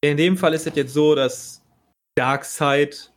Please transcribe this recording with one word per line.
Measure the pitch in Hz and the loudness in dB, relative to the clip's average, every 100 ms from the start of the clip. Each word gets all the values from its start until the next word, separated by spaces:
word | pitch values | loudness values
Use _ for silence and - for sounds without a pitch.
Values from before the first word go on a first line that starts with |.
In | 147 147 | 0 2
dem | 170 185 | 2 2
Fall | 175 | 0
ist | 160 160 | 0 -4
es | |
jetzt | 156 131 | -4 -2
so, | 139 151 | 2 4
dass | 151 127 - - - _ _ _ _ _ - | 4 2 -4 -16 -20 _ _ _ _ _ -4
Darkseid | 127 139 - - 147 139 143 - - | -2 -2 -6 -4 0 2 0 -4 -20